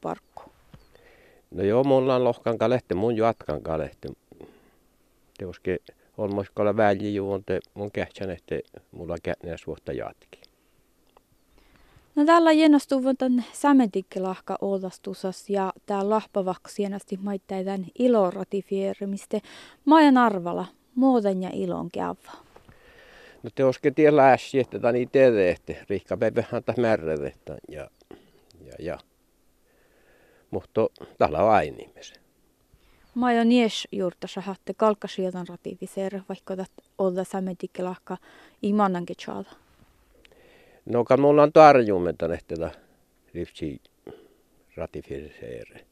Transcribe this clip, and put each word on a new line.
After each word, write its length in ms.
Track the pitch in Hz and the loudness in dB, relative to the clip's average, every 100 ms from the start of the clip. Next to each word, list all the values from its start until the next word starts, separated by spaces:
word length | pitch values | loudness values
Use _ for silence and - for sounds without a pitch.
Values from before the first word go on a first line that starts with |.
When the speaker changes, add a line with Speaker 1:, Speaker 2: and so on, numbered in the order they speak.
Speaker 1:
parkku. 400 | - - _ - - _ _ - _ _ _ _ _ _ _ | -10 -12 _ -20 -20 _ _ -20 _ _ _ _ _ _ _
Speaker 2:
No 120 | 80 | -4
joo, 200 | 98 113 | 0 2
mulla 320 | 139 131 131 127 | 2 2 2 2
on 80 | |
lohkan 340 | 123 123 - 113 | 0 -2 -4 -2
kalehti, 380 | 113 123 - 92 | 0 -2 -2 -2
mun 220 | 110 117 | -2 0
jatkan 440 | 113 113 - 76 | 0 -2 -6 -8
kalehti. 460 | - 80 71 - 69 - _ - - _ _ _ _ _ _ _ _ _ | -4 -6 -6 -10 -18 -18 _ -20 -20 _ _ _ _ _ _ _ _ _
Teoske 400 | 92 85 - 90 _ - _ - | -14 -10 -6 -6 _ -20 _ -8
on 180 | 107 101 | -6 -4
muskolla 420 | 98 - 104 104 | -6 -2 -2 2
väli 380 | 104 101 104 101 | 2 2 -2 -4
juonte, 440 | 98 98 98 95 - | -4 -6 -4 -8 -8
mun 180 | - 101 | -12 -10
kähtsän, 380 | - 90 - 95 | -8 -10 -8 -10
että 260 | 85 _ 78 - - _ | -10 _ -10 -10 -20 _
mulla 240 | - 85 85 | -18 -10 -10
kätnäs 440 | - 85 - 82 - | -8 -10 -10 -14 -12
vuotta 260 | 78 - | -14 -10
jatki. 480 | 67 53 - _ - _ _ _ _ _ _ _ _ _ _ _ _ _ _ _ _ _ - | -10 -10 -16 _ -20 _ _ _ _ _ _ _ _ _ _ _ _ _ _ _ _ _ 0
Speaker 1:
No 100 | 294 | 4
tällä 260 | 339 330 | 6 6
jennostuvun 680 | 311 311 294 - 269 254 269 | 6 6 6 4 -2 0 -2
tän 280 | 262 247 226 | 0 0 -2
sametikkelahka 1040 | - 285 277 233 190 190 196 185 185 - 196 | -2 4 4 4 0 -8 -8 -6 -8 -10 -6
oodastusas 880 | 196 196 185 - - 185 190 180 - | -4 -4 -6 -12 -14 -8 -8 -10 -6
ja 240 | 202 190 - - | -4 -2 -6 -6
tää 240 | 202 196 | -4 0
lahpavaksi 720 | 214 208 208 185 180 - - | -2 -2 -6 -4 -6 -10 -8
jenasti 340 | 202 202 - 190 | -6 -6 -10 -10
maittai 420 | 196 202 _ 190 | -6 -8 _ -8
tän 220 | 190 196 175 - | -6 -6 -8 0
ilo 320 | 247 233 185 | 2 4 2
ratifierimiste. 1120 | 175 190 202 - 196 196 196 202 196 - 214 - - - _ - | 0 -6 -8 -6 -6 -4 -6 -8 -10 -8 -8 -8 -20 -20 _ 4
Majan 320 | 320 302 254 | 6 8 6
arvala, 480 | 240 196 170 175 180 _ _ - | 4 0 -4 -6 -8 _ _ 0
muodan 480 | 262 247 202 190 | 2 4 2 -2
ja 60 | 185 | -4
ilon 360 | - 190 170 165 | -6 -6 -6 -8
kävä. 400 | - 180 180 - - _ - _ - _ - - - - - | -8 -8 -8 -14 -20 _ -20 _ -20 _ -20 -20 -20 -20 -18
Speaker 2:
No 60 | 117 - | -16 -2
te 100 | 135 | 0
oske 260 | 127 147 | 2 -2
tie 240 | 135 151 147 | 4 4 8
läsi, 440 | 135 127 - 135 | 6 6 2 -4
että 200 | 123 101 | -2 -2
tän 160 | 120 123 | -2 -2
ite 360 | 123 139 131 | 0 4 6
tehty. 440 | 113 90 82 - 82 - | 6 2 0 -6 -14 -8
Rihka 280 | 98 - 92 | -8 -6 -4
päivähän 460 | 113 107 110 120 | -2 -2 -4 -8
tää 120 | 110 117 | -6 -2
märrätetään 840 | 120 107 80 78 69 - - 71 - | 0 0 -2 -6 -6 -12 -18 -18 -16
ja, 200 | 76 67 _ _ - _ _ _ _ 67 | -16 -16 _ _ -20 _ _ _ _ -20
ja, 80 | 64 | -14
ja. 180 | 80 80 _ _ _ _ _ _ _ _ _ _ _ _ _ _ _ | -12 -12 _ _ _ _ _ _ _ _ _ _ _ _ _ _ _
Mutta 380 | 98 - - 113 _ - _ | -10 -6 -2 -2 _ -20 _
tällä 200 | 82 76 | -2 2
on 140 | 101 | 2
aina 260 | 107 76 62 | 2 0 -8
ihmisen. 380 | - - - - _ _ _ _ _ _ _ _ _ 240 | -20 -20 -20 -20 _ _ _ _ _ _ _ _ _ -4
Speaker 1:
Mä 180 | 247 | 0
jo 100 | 233 | 2
nies 440 | 233 247 226 - - | 4 4 2 -2 -10
juurta 360 | 202 185 - 190 | -6 -6 -6 -14
sahatte 460 | - 185 190 - | -12 -12 -12 -12
kalkkasietan 760 | 190 220 208 202 - 185 180 175 | 0 0 0 -6 -6 -6 -6 -12
ratifiseere, 760 | 175 - 185 190 - 190 190 190 | -14 -14 -14 -12 -8 -8 -8 -12
vaikka 260 | 190 - 190 | -16 -12 -10
tät 160 | 190 - _ _ | -10 -14 _ _
olla 260 | 190 180 | -2 -2
sametikkelahka 960 | 185 196 185 180 185 - 180 185 - 185 _ - - _ | -6 -6 -8 -8 -12 -8 -10 -10 -12 -16 _ -20 -20 _
imannanke 520 | 208 208 202 180 175 175 - | -2 2 0 0 -8 -12 -12
tjaada. 240 | 202 196 - _ _ _ _ _ _ _ _ _ _ _ _ - | -12 -14 -20 _ _ _ _ _ _ _ _ _ _ _ _ -4
Speaker 2:
No 180 | 117 | -2
kan 180 | 117 131 | 2 4
mulla 220 | 143 147 | 6 6
on 100 | 147 | 6
tarjumme 600 | 160 156 135 113 95 87 | 10 10 10 4 0 -2
tän 180 | 80 82 | -2 -4
ehtelä 400 | 82 - 85 82 - _ _ _ _ _ | -6 -8 -8 -8 -12 _ _ _ _ _
rifsi 480 | 85 87 - 80 67 _ _ - - _ _ _ _ _ - | -12 -12 -10 -12 -12 _ _ -20 -20 _ _ _ _ _ -14
ratifiseere. 1120 | 82 76 - 69 76 - 58 60 55 - _ | -12 -12 -14 -14 -14 -18 -16 -16 -18 -20 _